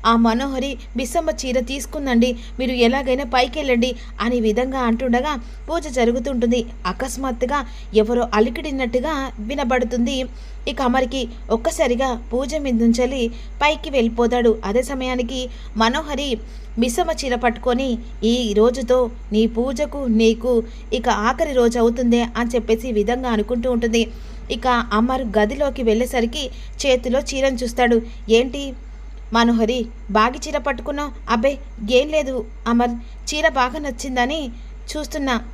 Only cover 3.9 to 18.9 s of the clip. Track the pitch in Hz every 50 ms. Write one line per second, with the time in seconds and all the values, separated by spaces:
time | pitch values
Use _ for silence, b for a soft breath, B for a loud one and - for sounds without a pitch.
3.9 | 240 B B B B B 202 233 247 247 220 220 208 233 254 262 262 269 254 233
4.9 | 226 226 262 254 233 247 262 302 294 240 233 B B B B - 311 339 - 311
5.9 | 240 254 233 233 240 262 233 277 269 240 233 233 233 - 220 - - - - 180
6.9 | 185 - 175 - - - 269 262 240 240 247 240 285 - 175 B B B B B
7.9 | - 214 214 214 240 240 240 233 - 214 220 254 233 330 294 311 269 269 262 240
8.9 | 233 254 247 311 311 277 269 262 - - 208 214 285 285 285 233 262 254 247 233
9.9 | 240 208 240 269 277 254 262 247 B B B B B B - - 262 226 269 247
10.9 | 247 269 262 247 262 269 247 233 B B B B 202 233 233 330 - - 320 254
11.9 | 240 233 269 262 240 233 - - 226 247 277 254 302 311 285 269 247 220 233 233
12.9 | 226 233 247 247 277 269 233 226 233 B B B B - 277 302 311 302 - 320
13.9 | 269 269 226 233 226 233 233 226 247 247 240 233 220 226 - 190 202 240 254 262
14.9 | 285 262 254 254 254 247 247 233 269 254 254 247 B B B B B 214 220 226
15.9 | 247 302 311 294 294 277 294 285 240 220 B B B B B B - 226 233 254
16.9 | 233 - 349 330 320 320 - 269 247 233 240 240 226 226 - 254 247 247 269 262
17.9 | 233 226 B B B B - 220 233 247 247 214 202 208 214 240 247 269 247 233